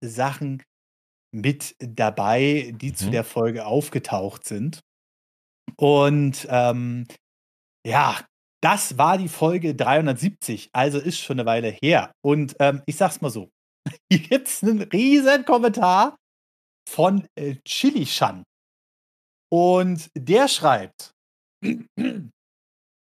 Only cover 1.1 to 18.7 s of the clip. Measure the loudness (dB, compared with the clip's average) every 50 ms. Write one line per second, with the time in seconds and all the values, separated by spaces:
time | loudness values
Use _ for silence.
1.1 | _ _ _ _ -10 -4 -2 -2 -2 -2 -6 -14 -14 -12 -14 -10 -4 -2 0 0
2.1 | 0 0 0 2 2 2 2 2 0 0 -2 -6 -10 -10 -10 -10 -8 -6 -4 -2
3.1 | -2 -2 -2 -4 -2 -2 -2 -2 -2 -4 -4 -2 0 0 0 -2 -4 -8 -6 -4
4.1 | -4 -4 -4 -6 -8 -12 -12 -10 -8 -6 -6 -6 -8 -10 -14 _ _ _ _ _
5.1 | _ _ _ _ _ _ _ _ _ _ _ -20 -4 0 4 4 6 6 6 4
6.1 | 4 2 2 0 -2 -4 -6 -2 0 2 2 2 0 -2 -4 -6 -6 -8 -10 -12
7.1 | -16 -20 _ _ _ _ _ _ _ _ _ _ _ _ -6 -2 0 2 2 2
8.1 | 0 -4 -8 _ _ _ _ _ _ _ 2 2 2 2 0 -2 0 2 4 4
9.1 | 4 2 0 -4 -4 0 0 0 0 0 -2 -2 -2 0 2 2 2 2 2 2
10.1 | 0 0 -2 -4 -4 -4 -8 -8 -8 -8 -10 -6 -2 0 0 0 0 -2 -4 -4
11.1 | -6 -6 -6 -6 -4 -2 -2 0 0 0 -2 -4 -4 -2 0 2 2 2 2 -2
12.1 | _ _ 0 0 2 2 0 -2 -2 0 2 2 2 0 -4 -8 -2 0 0 0
13.1 | 0 -2 -6 -6 -6 -8 -12 -14 _ _ _ _ _ _ -14 -14 -14 -12 _ -8
14.1 | -8 -8 -4 -2 -2 -2 -2 -4 -6 -4 -2 0 0 0 -2 -2 -2 0 2 4
15.1 | 4 4 4 4 2 2 2 2 2 2 2 2 0 2 2 4 4 4 4 2
16.1 | 0 _ _ _ _ _ _ _ _ _ _ _ _ _ _ -8 0 2 2 4
17.1 | 4 2 -2 -4 _ -8 -8 -6 -8 -8 -10 -10 -4 -2 0 0 2 0 -2 -2
18.1 | -2 0 0 0 -2 -4 -14 -20 _ _ _ _